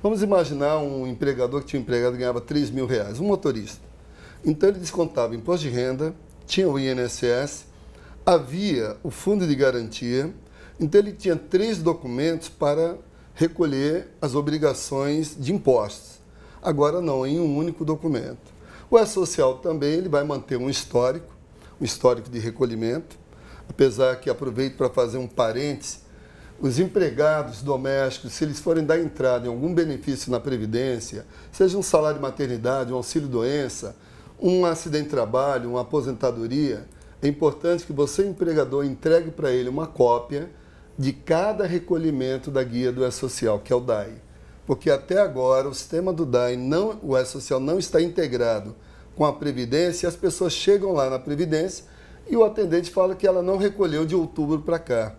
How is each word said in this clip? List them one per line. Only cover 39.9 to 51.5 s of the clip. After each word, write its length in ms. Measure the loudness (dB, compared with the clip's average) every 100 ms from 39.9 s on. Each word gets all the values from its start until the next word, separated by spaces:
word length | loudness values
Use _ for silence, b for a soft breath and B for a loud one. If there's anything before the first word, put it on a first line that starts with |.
| 4 4 4 0 -8 -8 B B B B -4
de 160 | -4
cada 540 | -4 0 2 2 0 -2
recolhimento 840 | -2 -2 0 0 0 -2 -4 -2
da 120 | -2
guia 280 | 0 0 -2
do 120 | 0
E-Social, 560 | -2 -2 -6 -2 0 0
que 140 | 0
é 20 | -2
o 60 |
dai. 300 | 0 -4 -4 -12 -20 B B B -4
Porque 220 | -2 2
até 300 | 0 2 2
agora 480 | 2 2 4 4 2
o 40 | -6
sistema 360 | -4 -2 -2
do 140 | -2 0
dai 300 | 2 2 0
não, 440 | 0 0 0 -4
o 120 | 0 0
E-Social 440 | 0 -6 -4 -2
não 180 | 0 -2
está 240 | 2 2
integrado 760 | 2 0 -2 0 0 0 -4 -16 B B B 0
com 80 |
a 80 | 0
Previdência, 760 | 2 -4 -4 -2 0 0 0 -4
e 40 |
as 60 | 0
pessoas 380 | -2 0 -2
chegam 380 | 0 4 4 4
lá 160 | 0 0
na 120 | -2
Previdência 640 | -4 -4 0